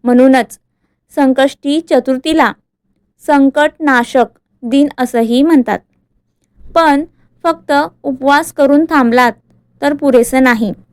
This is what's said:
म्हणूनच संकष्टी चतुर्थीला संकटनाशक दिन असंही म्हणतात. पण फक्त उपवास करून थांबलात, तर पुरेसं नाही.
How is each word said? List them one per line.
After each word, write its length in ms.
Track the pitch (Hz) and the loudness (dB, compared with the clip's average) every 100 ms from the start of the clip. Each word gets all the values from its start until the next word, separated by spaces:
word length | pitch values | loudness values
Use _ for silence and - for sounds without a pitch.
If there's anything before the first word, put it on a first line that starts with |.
म्हणूनच 540 | 240 247 262 262 220 - _ _ _ _ _ | 2 4 4 2 -2 -12 _ _ _ _ _
संकष्टी 680 | - 269 262 269 - 285 302 | -2 0 2 -2 -2 -6 -6
चतुर्थीला 720 | 320 269 262 262 311 320 240 - _ _ _ _ _ _ | -2 -2 -2 -6 -2 -2 -2 -4 _ _ _ _ _ _
संकटनाशक 1080 | - 285 277 294 302 _ 302 254 247 262 226 _ _ _ | -2 2 2 0 -2 _ -2 0 0 -2 -2 _ _ _
दिन 260 | 240 277 285 - | -4 0 -2 -2
असंही 440 | 247 240 226 240 | -4 -2 -2 0
म्हणतात. 360 | 302 302 233 202 _ _ _ _ _ _ _ _ - | 2 2 0 -8 _ _ _ _ _ _ _ _ -4
पण 300 | 339 320 277 330 _ _ _ | 0 2 0 -4 _ _ _
फक्त 300 | 339 320 - 285 311 _ | -6 -6 -2 -2 -2 _
उपवास 500 | 285 262 269 285 330 | -10 -4 0 0 -2
करून 320 | - 277 285 320 | -2 2 2 2
थांबलात, 420 | 311 240 240 247 220 _ _ _ _ | 0 2 2 0 -4 _ _ _ _
तर 120 | 285 | -4
पुरेसं 480 | 294 285 247 240 262 | -2 0 2 0 0
नाही. 300 | 262 226 214 - _ | 0 0 -4 -8 _